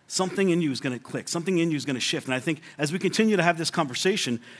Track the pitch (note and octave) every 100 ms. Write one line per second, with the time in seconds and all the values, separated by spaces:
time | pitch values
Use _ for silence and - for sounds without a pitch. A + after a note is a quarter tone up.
0 | - - F#3 G3 G3 E3+ D#3 B2 C#3 B2
1 | - - E3 E3+ E3+ F3 E3+ D3 B2+ B2
2 | - D#3 C3+ B2+ E3 D#3 - - D3 F3+
3 | F#3 G3+ A3 G3 E3 E3 D#3 - C#3+ B2
4 | F#3+ G#3 C3 A#2 -